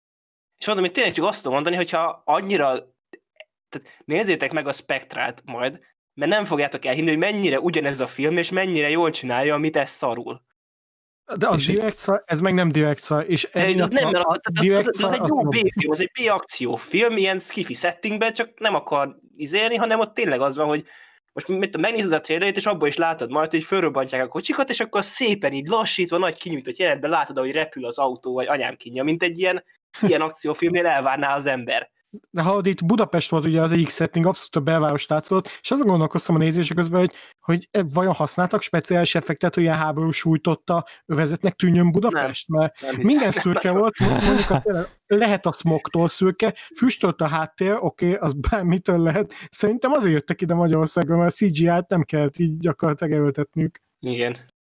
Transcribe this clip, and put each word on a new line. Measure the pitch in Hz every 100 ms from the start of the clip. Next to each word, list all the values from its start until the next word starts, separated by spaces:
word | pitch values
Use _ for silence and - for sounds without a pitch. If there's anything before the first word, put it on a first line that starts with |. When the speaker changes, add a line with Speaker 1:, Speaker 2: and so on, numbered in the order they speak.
| _ _ _ _ _ -
Speaker 1:
És | -
mondom, | 196 180
hogy |
tényleg | 220 208
csak | 160 185
azt | 208
tudom | 135
mondani, | 135 165 175
hogyha | 170 165 165 - -
annyira... | 160 196 190 139 127 - _ _ - _ _ - _ _
Tehát | 139 - - -
nézzétek | 165 202 151 131
meg | 156 139
a |
Spectrát | 135 - 135 - 123 127 123 -
majd, | 117 127 147 _ _ _
mert | - 147
nem | 208 170
fogjátok | 151 143 131 131
elhinni, | 135 160
hogy | 156
mennyire | 190 208 180 135
ugyanez | 175 156 180 165
a | 123
film, | - 147 170
és | 170
mennyire | 185 190 160 147
jól | 165 165
csinálja, | 165 123 123 147
amit | 147 156 156
ez | 135
szarul. | - 135 117 117 120 _ _ _ _ _ _ _ _ - 196
Speaker 2:
De | 220
az | 165
Speaker 3:
És | 147
így | 202
Speaker 2:
direkt | 220 -
szar, | - 202 -
ez | 156
meg | 185
nem | 180 170
direkt | 151 151 143
szar, | - 151 165
és | 160 -
Speaker 1:
De | 175
Speaker 2:
emiatt | 190 185
Speaker 1:
az | 180
nem, | 262 254
Speaker 2:
a, |
Speaker 1:
mert | 180 165
Speaker 2:
a |
Speaker 1:
az, | 175 -
az, | 160
Speaker 2:
direkt | 185 196 240
Speaker 1:
az, |
az | -
Speaker 2:
szar, | 196
Speaker 1:
egy | 254
Speaker 2:
az | 165
Speaker 1:
jó | 240
Speaker 2:
jobb. | 147
Speaker 1:
B-film, | 175 196 202 151
az | 156
egy | 185 262
B-akciófilm, | 226 196 - - 120 113 - 185 233 214
ilyen | 190 190
skifi | - 214 -
settingben, | 123 175 175 214 208 226
csak | 226 226 -
nem | 220 156
akar | - 143 139 - _ -
izélni, | 143 196 226 233
hanem | 226 220
ott | 220
tényleg | - 202 127
az | 139 139
van, | 151
hogy | 151 - - - _ _
most | - -
mit, | 190 202 160
megnézed | 202 226 190
a | 156
trailerét, | - 160 196 196
és | 214
abból | 180 147
is | 143
látod | 165 160 120
majd, | 147 156
hogy | 160
fölrobbantják | 160 190 160 135 131 131
a | 127
kocsikat, | 165 - 285 269
és | 240
akkor | 220 -
szépen | - - 240 202 143
így | 139 147
lassítva, | 220 214 - 175 170
nagy | 185 165
kinyújtott | 180 147 131 127
jelenetben | 175 143 147
látod, | 165 143 135
ahogy | 131
repül | 147 156 135 120
az | 120
autó, | 135 127 127
vagy | 127 123
anyám | 143 117 -
kínja, | 117 127
mint | 147 170
egy | 175 170
ilyen, | 185 180 _ _ _ -
ilyen | 202 156
akciófilmnél | 156 - 151 151 170 175 170
elvárná | 139 131 139 139 143
az | 139
ember. | 131 120 120 - _ _ 202 _
Speaker 2:
De | 170
ha | 165 202
itt | 185 185 170
Budapest | 226 202 170 -
volt | 160 160
ugye | 160
az | 160
egyik | 170 156
setting, | - 160 170 170
abszolút | - - 160
a |
belváros | 143 165 151 143 -
látszott, | 151 - 190 - -
és | -
azon | 277 220
gondolkoztam | 175 156 165 - 160
a |
nézése | 160 170 160
közben, | 170 165 180
hogy, | 180 - - _
hogy | - 170 -
e, | 214 165
vajon | 156 185
használtak | 151 147 - 180 202
speciális | - 170 - 175 170 170
effektet, | - 156 180
hogy | 180
ilyen | 165 160
háborús | 156 151 160 -
sújtotta | 165 160 175 156 - 170 - - -
övezetnek | 156 151 165 190 -
tűnjön | 180 175 175
Budapest? | 175 220 156 131 131 -
Speaker 1:
Nem. | 156
Speaker 2:
Mert | 156 -
Speaker 1:
Nem | 135
hiszem, | 127 208
Speaker 2:
minden | 294
Speaker 1:
nem | 208
Speaker 2:
szürke | - 180 180 185
Speaker 1:
nagyon. | 185
Speaker 2:
volt, | 220 -
mo-, | 196 127 -
mondjuk | 208 196
a | 139
tényleg | 214 175 180 _ -
lehet | 208 220 196 170
a |
smogtól | - 165 156 - 170 170
szürke, | - 185 185 220 - - -
füstölt | 247 - 185 -
a | 156
háttér, | 160 156 - 190 220
oké, | 180 - 175 190
az | 160
bármitől | 139 - 214 180 175 - 175
lehet. | 165 147 - - -
Szerintem | - 208 247 262
azért | 294 196
jöttek | 151 - 175
ide | 170
Magyarországra, | 170 170 156 160 175 160 170
mert | 175
a |
C | -
G | 202 151
I-t | 170 170 180
nem | 180
kellett | - 156 143 -
így | 165 160
gyakorlatilag | 165 - 160 147 160
erőltetniük. | 151 147 143 147 160 165 - _ -
Speaker 1:
Igen. | 127 120 120 123 - _